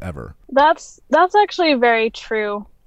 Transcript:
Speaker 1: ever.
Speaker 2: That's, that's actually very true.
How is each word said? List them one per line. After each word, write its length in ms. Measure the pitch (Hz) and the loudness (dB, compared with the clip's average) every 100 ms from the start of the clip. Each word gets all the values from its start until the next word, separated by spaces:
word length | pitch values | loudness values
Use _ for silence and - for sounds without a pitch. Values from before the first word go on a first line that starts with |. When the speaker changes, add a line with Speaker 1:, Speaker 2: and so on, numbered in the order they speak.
Speaker 1:
ever. 320 | 92 71 55 - - | -12 -12 -14 -18 -4
Speaker 2:
That's, 500 | 269 302 339 - - - | 2 2 0 -6 -20 -2
that's 240 | 294 370 415 | 0 2 2
actually 400 | 403 - 330 262 | 0 0 0 2
very 340 | 240 226 226 | 2 2 0
true. 580 | - - 220 208 208 208 _ | -6 -6 -6 -4 -6 -10 _